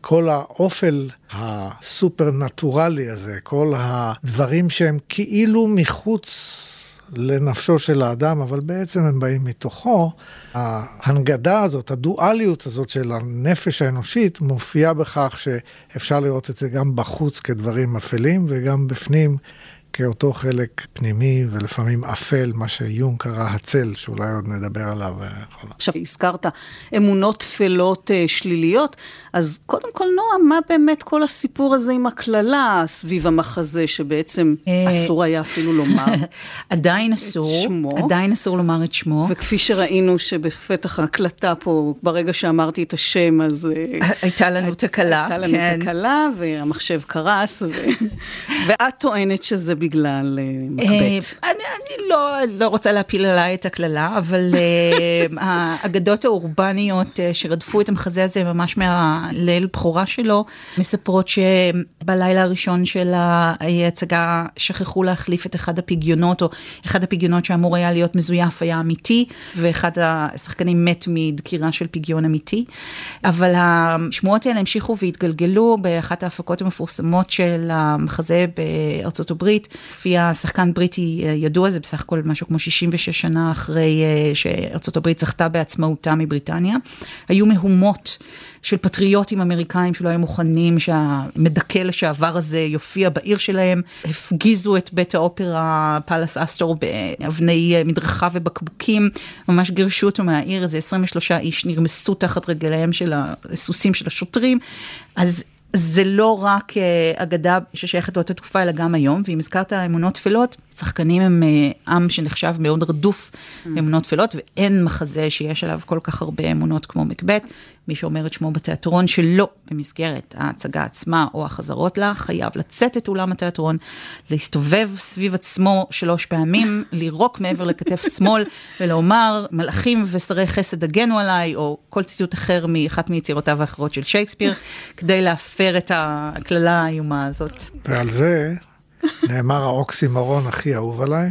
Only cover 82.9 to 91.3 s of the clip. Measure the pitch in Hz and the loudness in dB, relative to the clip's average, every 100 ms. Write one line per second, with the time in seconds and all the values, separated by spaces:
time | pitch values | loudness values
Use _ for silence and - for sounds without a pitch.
82.9 | 165 - 165 170 160 165 160 - 156 160 | 0 -2 -2 0 0 0 -2 -2 2 2
83.9 | 156 156 151 151 147 - 87 90 165 - | 4 2 2 2 0 -2 -2 -4 -4 -4
84.9 | 165 165 165 151 - 165 165 160 - 160 | -2 0 0 -2 0 0 0 -2 -2 -2
85.9 | 151 160 156 156 147 143 165 180 240 - | -2 0 0 0 -2 -4 -2 0 -2 -4
86.9 | - - - - 190 214 202 196 185 202 | -18 -18 -18 0 4 6 6 4 6 4
87.9 | 202 - - - - - - - 202 190 | 2 -4 -8 -10 -20 -20 -12 -4 0 0
88.9 | - 196 202 196 202 180 175 165 180 180 | 2 4 4 2 0 0 0 0 0 0
89.9 | 170 175 170 165 - 165 160 170 170 165 | 0 0 0 0 0 2 4 4 4 2
90.9 | 160 151 139 139 | 2 2 0 -4